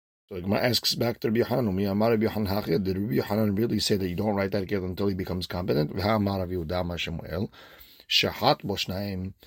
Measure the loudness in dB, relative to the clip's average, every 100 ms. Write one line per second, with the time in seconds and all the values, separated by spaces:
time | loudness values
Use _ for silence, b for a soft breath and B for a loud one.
0 | _ _ -14 -6 0 2 2 2 0 0
1 | -2 0 0 2 2 2 0 0 0 2
2 | 4 4 2 0 0 0 0 0 0 -2
3 | 0 0 0 2 2 2 0 0 2 2
4 | 0 0 0 0 0 -2 -2 -2 -2 -2
5 | 0 0 -2 -4 -4 -4 0 0 0 0
6 | 0 2 2 0 -2 -4 -2 -2 -2 -4
7 | -6 -6 -6 -4 -4 -8 B B B B
8 | B 2 2 2 2 2 0 -4 -4 -4
9 | -4 -4 -6 -10